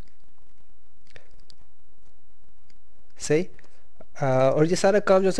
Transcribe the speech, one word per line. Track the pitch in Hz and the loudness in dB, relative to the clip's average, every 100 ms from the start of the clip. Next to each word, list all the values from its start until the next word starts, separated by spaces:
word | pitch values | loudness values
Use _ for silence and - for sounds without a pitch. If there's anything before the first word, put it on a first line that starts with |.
| - - - - - - - - - - - - - - - - - - - - - - - - - - - - - - - - | -4 -4 -4 -4 -4 -4 -4 -4 -4 -2 -4 -4 -4 -4 -4 -4 -4 -4 -4 -4 -4 -4 -4 -4 -4 -4 -4 -4 -4 -4 -4 -4
सही? | - 151 190 - - - - - - - | 0 2 2 -2 -4 -4 -4 -4 -4 -2
आ, | 139 | 2
और | 131 135 151 160 | 4 4 4 4
ये | 180 | 4
सारा | 190 202 | 4 4
काम | 202 190 | 6 6
जो | 190 | 4
है | 180 | 4